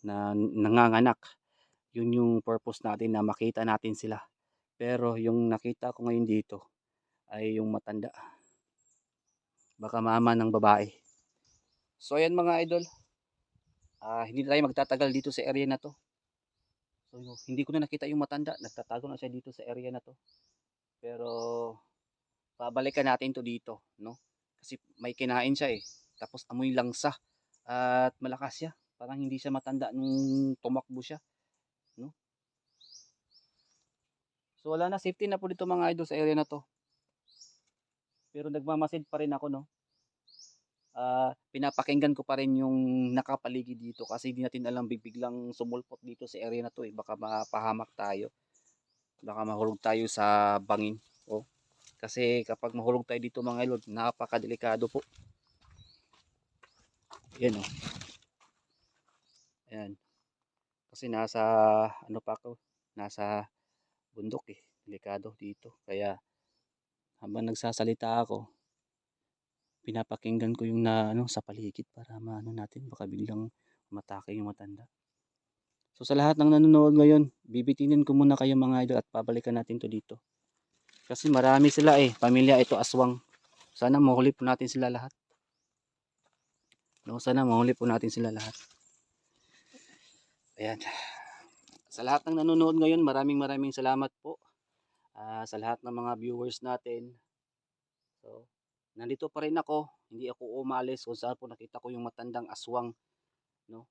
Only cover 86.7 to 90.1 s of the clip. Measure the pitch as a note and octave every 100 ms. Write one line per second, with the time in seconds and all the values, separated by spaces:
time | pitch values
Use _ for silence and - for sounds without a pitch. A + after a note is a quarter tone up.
86.7 | _ _ _ - A#2 C3 C3 B2+ A#2 B2
87.7 | B2 A#2+ A2+ A2+ A#2 A#2 A2 A2 - -
88.7 | _ _ _ _ _ _ _ _ _ _
89.7 | B3+ _ _ _